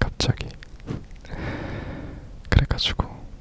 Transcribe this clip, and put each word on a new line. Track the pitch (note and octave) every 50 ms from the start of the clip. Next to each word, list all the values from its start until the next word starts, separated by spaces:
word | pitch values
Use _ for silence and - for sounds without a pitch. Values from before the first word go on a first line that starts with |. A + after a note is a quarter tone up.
갑자기. | - - - - - - - - - - - - - - - - - - - - - - - - - - - - - - - - - - - - - - - - - - - - - - - - - -
그래가지고 | - - - - - - - - - - - - - - - - - -